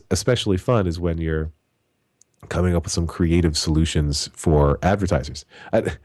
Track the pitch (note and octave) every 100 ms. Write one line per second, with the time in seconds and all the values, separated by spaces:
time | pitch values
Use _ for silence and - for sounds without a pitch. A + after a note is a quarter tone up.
0 | - F2+ - B2 G#2+ F#2 - A#2+ F2+ E2
1 | F2 E2 D#2+ D#2 D#2 - _ _ _ _
2 | _ _ _ _ - E2 F2+ F2 D#2 -
3 | E2 - F2 E2+ E2+ D#2 - D#2 E2 -
4 | D2 C#2+ - - - D2+ C#2+ C#2+ E2+ G2+
5 | F#2 D2+ C#2 C2 - - - A2 - -